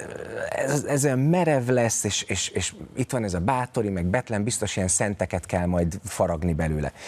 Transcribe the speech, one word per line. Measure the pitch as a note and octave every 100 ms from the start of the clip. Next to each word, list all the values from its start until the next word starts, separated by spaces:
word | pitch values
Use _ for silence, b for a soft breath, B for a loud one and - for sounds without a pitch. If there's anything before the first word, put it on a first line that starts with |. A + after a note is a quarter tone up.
| - - - A2+ -
Ez, | - C3+ C#3+
ez | A2+ C#3+
olyan | C#3+ B2+
merev | C#3+ F3+ D#3+ C#3 A#2+
lesz, | B2 A#2 -
és, | G#2 -
és, | - F#2+ -
és | G2 F#2 G#2 - -
itt | B2+
van | B2+
ez | G#2+
a | F2
Bátori, | F#2+ B2+ B2 B2+ G#2
meg | F#2 F2
Betlen, | A#2+ - G#2+
biztos | G#2+ - G#2 -
ilyen | F2+
szenteket | - G#2+ G#2 G#2+ F2+ -
kell | F#2 F2
majd | F2+ E2+ -
faragni | - - F#2 E2 F2
belőle. | D#2 D#2+ D2+ C#2+ -